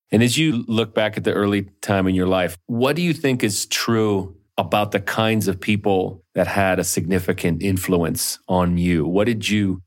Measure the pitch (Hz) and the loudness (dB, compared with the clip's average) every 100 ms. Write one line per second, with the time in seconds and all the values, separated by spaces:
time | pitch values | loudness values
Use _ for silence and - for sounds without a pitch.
0 | _ 107 123 123 160 120 113 113 104 110 | _ 2 4 2 2 0 -2 -2 0 0
1 | 107 104 107 95 101 101 92 _ - 98 | -2 -2 -2 0 0 0 -4 _ -2 0
2 | 92 92 90 92 87 - - 117 131 151 | 2 2 2 0 0 -6 -8 -2 0 0
3 | 175 160 139 123 110 101 - - - 113 | 0 0 0 0 0 -2 -4 -4 0 2
4 | 107 98 90 - _ - 85 104 104 98 | 2 0 -2 -12 _ -6 0 0 0 -2
5 | - - 110 110 95 90 - 104 104 95 | -2 0 0 2 0 -2 -2 0 2 0
6 | 92 - _ 92 87 101 95 92 82 - | 0 -6 _ -2 0 0 0 0 -2 -4
7 | 82 92 90 92 90 80 101 92 92 90 | -2 0 0 -2 -2 0 0 -2 0 0
8 | 82 87 - - - 90 87 87 87 82 | 0 -2 -6 -6 -2 0 2 2 2 2
9 | 76 95 113 110 95 104 98 92 | 2 0 0 0 0 0 0 -2